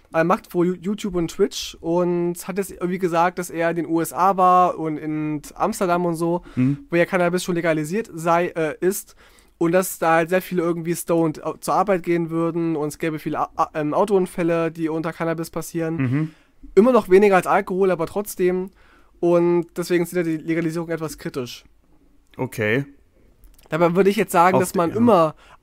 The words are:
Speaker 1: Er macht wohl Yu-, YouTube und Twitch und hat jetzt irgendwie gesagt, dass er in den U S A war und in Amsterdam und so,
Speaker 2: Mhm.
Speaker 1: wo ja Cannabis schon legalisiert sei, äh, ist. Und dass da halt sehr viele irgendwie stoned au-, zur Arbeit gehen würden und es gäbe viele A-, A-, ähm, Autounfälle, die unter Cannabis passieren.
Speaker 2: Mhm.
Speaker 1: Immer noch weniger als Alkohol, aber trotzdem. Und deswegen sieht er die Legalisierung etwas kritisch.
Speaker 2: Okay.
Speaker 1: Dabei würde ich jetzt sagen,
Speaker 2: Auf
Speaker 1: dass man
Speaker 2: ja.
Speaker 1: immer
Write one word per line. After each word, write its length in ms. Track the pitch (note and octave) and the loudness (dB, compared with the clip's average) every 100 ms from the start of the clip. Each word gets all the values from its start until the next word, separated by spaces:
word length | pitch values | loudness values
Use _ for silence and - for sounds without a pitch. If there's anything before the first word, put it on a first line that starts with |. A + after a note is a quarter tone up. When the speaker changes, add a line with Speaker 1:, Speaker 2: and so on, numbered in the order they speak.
| _ | _
Speaker 1:
Er 100 | E3 | 0
macht 300 | E3 G3 - | 0 0 -2
wohl 140 | F3+ F3 | -2 -2
Yu-, 100 | F3+ | -2
YouTube 360 | F3 G#3 G#3 F3+ | -4 -6 -4 -4
und 140 | E3 | -4
Twitch 460 | - G3+ - - - | 0 -2 -2 -12 -10
und 680 | E3 E3+ F3 F3 F3 F3 - | -4 0 0 0 -2 -4 -8
hat 100 | F#3 | -6
jetzt 120 | F#3+ | -8
irgendwie 280 | - F3 F#3 | -6 -6 -2
gesagt, 400 | F#3 E3 F3 F#3 | -2 2 0 0
dass 100 | F3 | -8
er 220 | E3 E3 | -2 -2
in 60 | E3+ | -2
den 80 | D3 | -2
U 120 | E3 | -2
S 140 | D#3+ | -2
A 240 | B2+ F#3 F#3 | 0 2 4
war 400 | F#3 F3+ F3+ - | 4 6 4 0
und 200 | D#3+ D3+ | -4 -6
in 440 | D#3 D#3 D3+ D3+ - - | -6 -4 -4 -6 -8 -4
Amsterdam 500 | F3 A3 F#3+ F3 F3 | -4 -2 0 0 0
und 80 | E3 | -2
so, 280 | E3+ F3 - - | -2 -2 -4 -2
Speaker 2:
Mhm. 300 | B2+ C#3+ - | 0 -2 -2
Speaker 1:
wo 40 | E3+ | 0
ja 100 | E3+ | 0
Cannabis 380 | F#3+ F3 F3+ | 2 0 0
schon 120 | - F3 | -2 -2
legalisiert 540 | E3 D#3 D3+ G3 A3+ | 0 -2 -2 -4 -6
sei, 360 | E3 E3 E3+ F3+ | -4 0 2 0
äh, 260 | - D#3 - | -2 -4 -2
ist. 340 | F3 G3+ - - - _ _ - | -2 -2 -6 -20 -20 _ _ -2
Und 140 | E3+ | 2
dass 260 | F3+ F#3 - | 2 0 -2
da 180 | E3 E3 | 2 2
halt 140 | E3 | 2
sehr 140 | F#3 | 0
viele 180 | F#3 F3+ | -2 -2
irgendwie 340 | E3+ E3+ E3 E3+ | -2 -2 -4 -4
stoned 480 | - E3+ E3 D3 | 0 0 0 -2
au-, 120 | D#3+ - | -8 -8
zur 160 | - | -2
Arbeit 300 | D#3 F#3+ F#3 | 0 2 0
gehen 260 | E3+ E3+ E3 | 0 -2 -2
würden 460 | E3 E3+ E3 E3 D#3+ | -2 -2 -2 -2 -2
und 140 | C#3 | -4
es 100 | - | -6
gäbe 180 | E3 D#3 | -6 -6
viele 220 | E3 C3+ | -6 -4
A-, 100 | C#3+ - | -4 -2
A-, 160 | E3 | -4
ähm, 220 | D#3+ D3+ D3 | -2 -2 0
Autounfälle, 760 | G#3 G3 F#3 - E3 E3+ E3 | 2 2 0 -2 -2 0 -2
die 180 | E3 D#3+ | -4 -4
unter 220 | D#3+ E3 | -4 -6
Cannabis 380 | D#3+ E3 E3 E3 | -4 -4 -4 -6
passieren. 460 | E3+ D#3+ E3 E3 D#3+ | -10 -8 -6 -4 -2
Speaker 2:
Mhm. 340 | C3 C3+ D#3+ - _ _ - - | -2 -2 -4 -8 _ _ -2 4
Speaker 1:
Immer 160 | A#3 | 6
noch 180 | B3 G#3 | 4 6
weniger 260 | F#3 G#3 F#3 | 6 6 4
als 120 | D3+ | 4
Alkohol, 420 | E3+ G3+ F#3 F#3+ | 0 0 0 0
aber 160 | E3+ D#3+ | 0 -2
trotzdem. 640 | G3 G#3 - F3+ F3+ F#3+ _ _ _ _ _ | -6 -8 -2 -2 -2 -6 _ _ _ _ _
Und 480 | E3+ F3 E3+ F3 E3 - | 2 4 4 2 0 -6
deswegen 300 | E3+ F3 E3+ | -2 0 0
sieht 120 | F3+ | -2
er 60 | |
die 140 | E3 D#3+ | -2 -4
Legalisierung 520 | D3+ E3 E3+ E3 E3 | -2 -2 -2 -4 -6
etwas 280 | E3 D#3 - | -6 -6 -8
kritisch. 460 | E3+ C#3 B2 - - _ _ _ _ _ _ - | -10 -8 -8 -10 -20 _ _ _ _ _ _ -8
Speaker 2:
Okay. 480 | B2+ - G#2 A#2+ C#3+ - _ _ _ _ - _ - | -8 -2 0 0 -2 -12 _ _ _ _ -20 _ -8
Speaker 1:
Dabei 260 | D#3 F3+ F3+ | 0 2 4
würde 160 | G3 | 2
ich 60 | G3+ | 2
jetzt 140 | F#3 | 2
sagen, 240 | F3+ F3 - | 4 4 4
Speaker 2:
Auf 40 | |
Speaker 1:
dass 140 | F3+ F#3+ | 2 0
man 160 | E3+ | 0
Speaker 2:
ja. 60 | G3+ | 2
Speaker 1:
immer 380 | A#3+ F#3+ D#3+ - - - | 4 6 4 -2 -20 -20